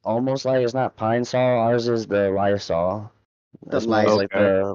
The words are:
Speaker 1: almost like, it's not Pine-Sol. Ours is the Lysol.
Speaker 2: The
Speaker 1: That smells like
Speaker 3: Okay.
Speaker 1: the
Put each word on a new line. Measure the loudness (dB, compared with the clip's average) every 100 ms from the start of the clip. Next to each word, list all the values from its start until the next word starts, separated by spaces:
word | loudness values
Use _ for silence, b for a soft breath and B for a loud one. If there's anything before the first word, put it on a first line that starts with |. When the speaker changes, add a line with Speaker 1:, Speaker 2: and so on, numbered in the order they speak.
| -2
Speaker 1:
almost | -2 -2 -2 0
like, | 0
it's | 0
not | -2 -4 -2
Pine-Sol. | -2 -2 -2 0 2 2
Ours | 2 0 0
is | -2 0
the | 0 0
Lysol. | 0 0 0 -2 -2 0 -4 -10 _ _ _ _ -20 -6
Speaker 2:
The | -4
Speaker 1:
That |
smells | 0 2 4 2
like | 0
Speaker 3:
Okay. | 2
Speaker 1:
the | 2 2 0